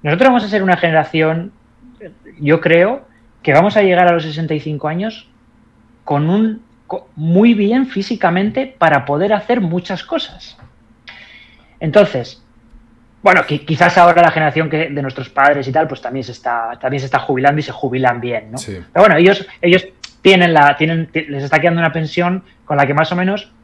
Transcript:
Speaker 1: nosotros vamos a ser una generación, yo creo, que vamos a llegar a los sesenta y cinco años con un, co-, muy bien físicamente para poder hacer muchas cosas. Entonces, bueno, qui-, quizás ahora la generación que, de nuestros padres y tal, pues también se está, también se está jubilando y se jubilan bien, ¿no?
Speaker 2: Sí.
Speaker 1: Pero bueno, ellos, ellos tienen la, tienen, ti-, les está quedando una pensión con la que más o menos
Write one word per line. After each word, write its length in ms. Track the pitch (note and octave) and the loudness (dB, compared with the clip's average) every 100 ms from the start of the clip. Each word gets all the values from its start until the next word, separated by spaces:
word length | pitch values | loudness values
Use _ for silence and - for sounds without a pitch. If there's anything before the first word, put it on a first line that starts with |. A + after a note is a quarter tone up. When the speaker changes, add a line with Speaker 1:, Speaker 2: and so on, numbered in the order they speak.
Speaker 1:
nosotros 260 | D3+ F3 C4 | -2 2 2
vamos 160 | B3 | 2
a 40 | G#3 | 0
ser 140 | G3+ | -2
una 140 | F#3+ F3 | 0 0
generación, 760 | E3 D#3 D#3+ D#3+ D#3 E3 F#3+ _ _ _ - _ G3+ _ - - | 2 0 0 -2 0 -2 -8 _ _ _ -20 _ -20 _ -20 -8
yo 200 | D3 D#3+ | 0 2
creo, 460 | E3 E3+ F#3+ C4+ - _ _ _ | 4 2 2 -2 -12 _ _ _
que 100 | - | 2
vamos 240 | C#3+ G3 G#3+ | 2 4 2
a 60 | |
llegar 260 | G3 F3+ F3+ | 2 4 2
a 40 | |
los 120 | E3+ | 2
sesenta 280 | D#3 D3+ D#3+ | -4 -8 -4
y 80 | D#3 | -4
cinco 280 | D#3 D3 D3+ | -6 -6 -6
años 400 | E3 A3 A3 _ _ _ _ _ _ _ _ | -6 -8 -10 _ _ _ _ _ _ _ _
con 260 | - C#3+ D#3 | -4 -2 0
un, 340 | G3+ A3 A3 _ _ _ | 0 0 -4 _ _ _
co-, 200 | - _ | -14 _
muy 400 | - D#3+ F3 A#3 | -8 2 4 4
bien 320 | G#3+ G3+ B3+ C4 | 4 2 0 -2
físicamente 800 | G3 G3 A3 F3 F3 G#3 C4 C4 | -6 -6 -2 0 0 -2 -4 -8
para 380 | _ E3 C#3+ | _ 0 0
poder 280 | C3 D3 G3+ | -2 -2 0
hacer 280 | G#3 - B3 | -2 -2 -2
muchas 420 | F3 F3 F3 F#3 | -2 -4 -6 -12
cosas. 560 | - E4 - - - _ - _ _ _ - - - - - _ _ _ | -8 -8 -8 -16 -20 _ -20 _ _ _ -20 -20 -20 -20 -20 _ _ _
Entonces, 640 | D#3 G3+ G3+ B2+ A#2 - _ _ _ - _ _ _ _ | 0 2 2 -2 -8 -16 _ _ _ -20 _ _ _ _
bueno, 200 | G3+ F#3 | 2 2
qui-, 220 | - D3 | 0 -6
quizás 320 | - D#3+ F3 F#3 | -4 0 2 6
ahora 260 | F3 E3+ | 6 6
la 100 | E3+ | 4
generación 360 | D#3+ D#3 D#3+ D#3 | 2 -2 -2 -4
que, 200 | D3+ D#3 | -4 -4
de 140 | C#3+ | -6
nuestros 260 | C#3 - B2+ | -8 -10 -8
padres 380 | - C#3 C#3+ C3 | 2 2 2 -2
y 40 | |
tal, 140 | C#3+ D#3+ | -2 -2
pues 140 | C3+ | -6
también 240 | A#2+ C3 | -10 -10
se 80 | B2 | -10
está, 460 | A#2 B2+ A#2+ A#2 - | -10 -6 -6 -6 -8
también 200 | C3 C#3 | -6 -6
se 60 | C3 | -4
está 140 | C3+ | -4
jubilando 400 | - C3 C#3 D3+ | -2 0 0 0
y 20 | |
se 100 | C#3 | -6
jubilan 480 | - C3+ B2+ C3 A#2+ | -8 -6 -2 -2 -2
bien, 300 | A#2+ A#2 G#2+ | -6 -8 -8
¿no? 60 | A#2+ | -14
Speaker 2:
Sí. 220 | - F#2+ D#2+ | -12 -14 -6
Speaker 1:
Pero 120 | E3+ | 2
bueno, 120 | G#3 D#3+ | 4 6
ellos, 300 | F3+ G3 F#3+ - | 4 2 -4 -4
ellos 260 | F3 F3+ F#3 _ - _ | 2 2 0 _ -20 _
tienen 320 | F#3+ F#3 F3 | 4 4 4
la, 240 | D#3+ C#3+ - | 4 4 2
tienen, 300 | D#3 E3 D#3+ | -2 -2 -4
ti-, 140 | D#3+ D3+ | -8 -8
les 180 | C#3 | -8
está 160 | C#3 D#3 | -2 0
quedando 200 | F3 E3+ | 0 0
una 120 | E3 | -2
pensión 500 | D#3+ D#3 - F3 F#3 _ _ | -2 -6 -2 -2 -4 _ _
con 120 | - C#3+ | -4 -2
la 100 | C#3+ | 0
que 80 | |
más 160 | D3 D#3+ | 0 -2
o 40 | F3+ | -2
menos 360 | F3+ G3+ - _ | -2 -4 -10 _